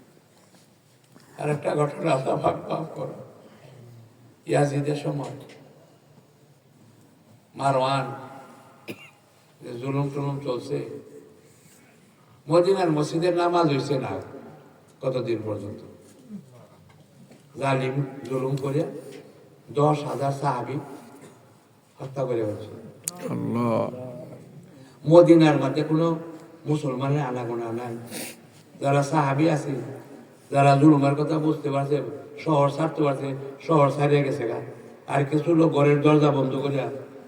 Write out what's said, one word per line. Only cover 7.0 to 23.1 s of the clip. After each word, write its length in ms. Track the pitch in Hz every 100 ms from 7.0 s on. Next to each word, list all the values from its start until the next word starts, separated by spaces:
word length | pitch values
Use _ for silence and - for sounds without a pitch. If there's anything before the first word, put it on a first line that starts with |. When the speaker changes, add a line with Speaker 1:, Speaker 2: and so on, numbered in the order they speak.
| _ _ _ - _ 139
Speaker 1:
মারওয়ান 680 | 139 135 131 139 127 - - - - - - - - - - _ _ _ _ -
যে 180 | 139 120
জুলুম 300 | 135 139 143
টুলুম 260 | 143 139 139
চলছে, 460 | 135 120 - - - - - 71 71 - - _ - - - _ _ _ _ _ -
মদিনার 420 | 170 175 190 175
মসজিদের 440 | 151 147 165 180 170
নামাজ 320 | 175 175 160
হইছে 320 | 135 - 139
না 100 | 117 95 - - - - - - _ -
কতদিন 400 | - 120 117 110 107
পর্যন্ত। 360 | 101 110 - - - - - - 208 - 123 113 - - - - - - - - 120
জালিম 460 | 139 135 131 143 131 - -
জুলুম 260 | 131 135 143
করে 280 | 139 143 170 - - - - - - - -
দশ 320 | 143 147 151
হাজার 280 | - 123 139
সাহাবী 420 | 139 143 135 123 147 - - - - - - - - _ _ _ -
হত্যা 260 | 135 143 123
করে 180 | 117
হচ্ছে। 240 | 107 104 107 - - - -